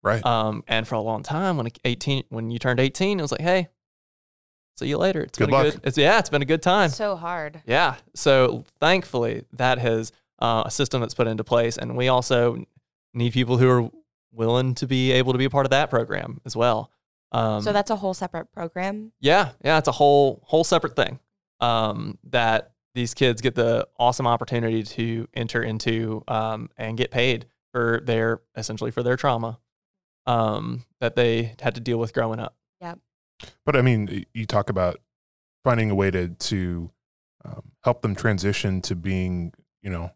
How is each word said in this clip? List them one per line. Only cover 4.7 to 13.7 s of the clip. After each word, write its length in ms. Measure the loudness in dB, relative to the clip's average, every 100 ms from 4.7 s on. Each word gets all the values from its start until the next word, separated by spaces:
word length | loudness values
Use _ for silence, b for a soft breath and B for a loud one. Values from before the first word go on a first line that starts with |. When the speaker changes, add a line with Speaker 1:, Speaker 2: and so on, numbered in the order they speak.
| -8
Speaker 2:
see 120 | -4
you 100 | 0
later. 240 | 0 -2
It's 160 | -6 -2
Speaker 1:
Good 80 | 2
Speaker 2:
been 80 |
a 20 | 4
Speaker 1:
luck. 80 | 2
Speaker 2:
good, 80 | 0
it's, 120 | -4 4
yeah, 220 | 6 4
it's 100 | 2
been 140 | -2
a 40 | 2
good 140 | 2
time." 300 | 4 4 2
Speaker 3:
So 260 | 0 -4 -4
hard. 460 | -6 -8 -10 -12
Speaker 2:
Yeah. 320 | 0 2 2 0 _
So 500 | 0 4 6 4 0 -10 _
thankfully, 680 | 2 2 0 -2 -2 -4 -10
that 240 | -2 0 2
has, 340 | 0 0 -4 _ _ _
uh, 240 | 0 0 0
a 40 |
system 300 | -2 0 0
that's 140 | -4
put 120 | 0 -2
into 180 | -2
place, 340 | 2 2 2 -2
and 180 | -6 -2
we 120 | 2
also 540 | 2 2 2 2 0 -12 _ _ _ _
need 180 | -2 0
people 240 | 2 2 4
who 140 | 6